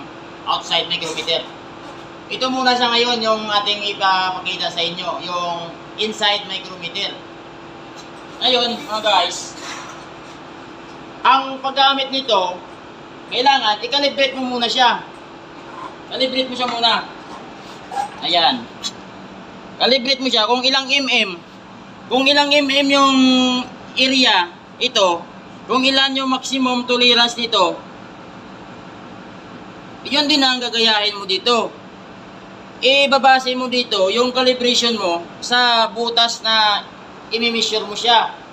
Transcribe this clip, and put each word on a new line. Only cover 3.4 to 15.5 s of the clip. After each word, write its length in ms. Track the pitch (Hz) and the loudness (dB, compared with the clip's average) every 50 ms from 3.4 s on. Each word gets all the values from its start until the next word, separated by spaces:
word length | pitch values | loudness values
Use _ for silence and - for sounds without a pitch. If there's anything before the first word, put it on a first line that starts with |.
| 214 | 0
ating 400 | 214 208 208 208 208 208 208 202 208 202 | 0 0 2 2 2 0 0 -2 -4 -2
ipapakita 800 | - 196 196 208 202 - 202 - - - 180 185 170 175 170 - | 2 2 4 4 4 2 0 -2 -4 -4 -6 -4 -4 -4 -4 -2
sa 80 | 180 | -2
inyo, 280 | 170 170 175 180 180 170 160 - | -2 -2 -2 -4 -4 -4 -4 -4
yung 480 | 170 180 175 180 175 175 170 170 170 165 165 - - - - - | -4 -4 -4 -2 -2 -2 -4 -4 -6 -10 -12 -14 -14 -10 -6 -4
inside 480 | 208 220 214 - 214 208 202 202 180 185 | -4 -2 -2 0 2 2 2 0 -2 -6
micrometer. 640 | 196 190 - - 185 180 175 170 - 202 196 170 139 - - - - - - - - - - - - - - - - - - - - - - - - - | -10 -10 -10 -10 -12 -10 -10 -8 -8 -6 -6 -6 -8 -10 -14 -16 -16 -16 -16 -16 -16 -18 -18 -16 -16 -16 -16 -16 -16 -16 -16 -16 -16 -16 -16 -16 -8 -2
Ngayon, 320 | 233 247 254 240 240 233 226 - - - | 0 2 2 2 2 0 -4 -6 -6 -6
mga 120 | 214 214 208 | -4 -2 0
guys, 480 | 214 202 180 175 175 - - - - - - - - - - - - - - - - - - - - - - - - - - - - - - - - - - - - - - | 2 4 4 2 2 -2 -6 -8 -10 -12 -12 -12 -10 -10 -10 -12 -14 -14 -14 -16 -16 -16 -16 -16 -16 -16 -16 -16 -16 -16 -16 -16 -16 -16 -16 -16 -16 -16 -16 -16 -16 -8 0
ang 400 | - 247 262 269 269 269 269 - | 4 4 6 4 4 0 -6 -4
paggamit 480 | - 269 262 277 269 269 269 269 262 254 | -4 -2 2 4 4 4 4 2 0 -2
nito, 480 | 262 269 262 - 214 190 185 170 180 180 - - - - - - - - - - - - - - | -2 -4 0 2 2 2 2 0 -2 -6 -10 -14 -16 -16 -16 -18 -18 -18 -18 -18 -18 -16 -12 -6
kailangan 560 | 185 233 254 277 277 262 233 214 208 208 233 | -2 2 4 4 4 4 4 2 0 0 -2
i-calibrate 480 | 240 254 277 285 277 - 277 269 262 254 | -2 0 0 0 0 2 2 0 0 0
mo 240 | 262 262 247 247 | -2 -4 -4 -2
muna 80 | 247 233 | -2 -2
siya. 400 | 226 226 262 247 240 - - - - - - - - - - - - | 0 2 4 4 4 4 2 -4 -10 -16 -16 -16 -16 -18 -18 -18 -18